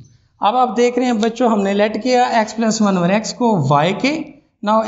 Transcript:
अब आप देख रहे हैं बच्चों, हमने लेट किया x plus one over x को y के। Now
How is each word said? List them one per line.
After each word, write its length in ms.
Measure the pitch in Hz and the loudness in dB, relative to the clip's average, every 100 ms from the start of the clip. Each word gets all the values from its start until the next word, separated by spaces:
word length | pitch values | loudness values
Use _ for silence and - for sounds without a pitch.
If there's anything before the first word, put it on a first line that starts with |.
| - _ _ _ | -16 _ _ _
अब 140 | 196 247 | -2 2
आप 180 | 247 214 | 0 2
देख 200 | 240 247 | 0 2
रहे 100 | 254 | 0
हैं 120 | 233 | 0
बच्चों, 320 | 226 226 247 | -2 0 0
हमने 220 | 220 196 | 0 0
लेट 280 | 202 214 214 | 0 0 -2
किया 220 | 254 247 247 233 | 0 0 2 0
x 120 | 214 - | -2 -2
plus 240 | 226 214 | -2 0
one 160 | 208 185 | 0 2
over 120 | 175 208 | 0 0
x 120 | 214 - | -2 -2
को 100 | 240 202 135 | 0 0 2
y 240 | 147 165 202 | 2 2 0
के। 120 | 262 311 - - _ _ 208 | -2 -4 -8 -16 _ _ -2
Now 180 | 220 | 0